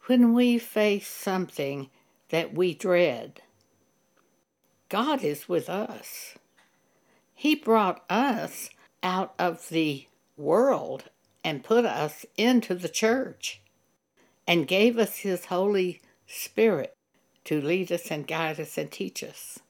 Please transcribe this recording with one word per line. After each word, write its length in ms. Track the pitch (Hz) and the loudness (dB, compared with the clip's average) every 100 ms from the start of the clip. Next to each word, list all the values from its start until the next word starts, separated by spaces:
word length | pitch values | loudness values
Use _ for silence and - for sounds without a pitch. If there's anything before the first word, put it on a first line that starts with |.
| - | 4
When 280 | 247 240 | 6 6
we 260 | 233 247 240 | 6 4 2
face 480 | 233 - 214 202 - | 0 2 2 2 -4
something 800 | - - 185 180 - 139 143 135 _ _ _ _ | -10 -4 -2 -4 -4 -6 -6 -10 _ _ _ _
that 240 | 165 165 | -4 -2
we 220 | 156 180 151 | -2 -2 -2
dread, 680 | 196 175 175 120 113 - _ _ _ _ _ _ _ _ _ _ _ _ _ _ _ | 0 4 2 0 -10 -18 _ _ _ _ _ _ _ _ _ _ _ _ _ _ _
God 340 | 196 262 285 | -2 0 0
is 260 | 147 147 - | -2 -4 -2
with 180 | 175 - | -2 -2
us. 680 | 180 214 - - - - - _ _ _ _ _ _ _ _ _ _ | -6 -6 -10 -16 -16 -16 -20 _ _ _ _ _ _ _ _ _ _
He 200 | 294 302 | 0 0
brought 500 | - 226 196 165 _ | 4 4 4 -2 _
us 600 | 190 277 214 160 - - _ _ _ | 0 0 -2 -6 -10 -16 _ _ _
out 320 | 185 185 185 - | -4 -2 -4 -2
of 280 | 180 165 - | -4 -4 -4
the 400 | 160 156 139 - _ _ - | 0 0 -2 -10 _ _ -8
world 720 | 147 175 269 190 - 135 - _ _ _ | 0 4 4 2 -2 -10 -12 _ _ _
and 200 | 160 147 | -6 -6
put 200 | - 226 | 2 2
us 420 | 226 123 151 - - - | 4 0 -4 -6 -14 0
into 360 | 220 247 - 180 | 4 4 2 -6
the 120 | 175 | -4
church 760 | - 220 254 269 - - - _ _ _ _ _ _ _ _ - | 0 2 2 -2 -8 -12 -12 _ _ _ _ _ _ _ _ 2
and 200 | 170 139 | 2 4
gave 300 | 180 226 233 | 4 4 4
us 200 | 220 - | -2 -2
his 280 | 202 180 - | -4 -4 -2
Holy 560 | 180 196 202 185 170 _ _ _ | -2 2 2 0 -4 _ _ _
Spirit 680 | - - - 226 170 123 - _ _ _ _ - | -14 -8 2 2 2 -4 -10 _ _ _ _ -4
to 140 | 151 | -2
lead 320 | 143 180 185 | 0 -2 0
us 200 | 170 - | -4 -4
and 160 | 151 143 | -8 -6
guide 320 | 160 160 156 | -4 -4 -4
us 180 | 156 - | -8 -8
and 120 | 147 | -8
teach 340 | - 196 - | -6 -8 -8
us. 360 | - - - - _ | -14 -14 -18 -18 _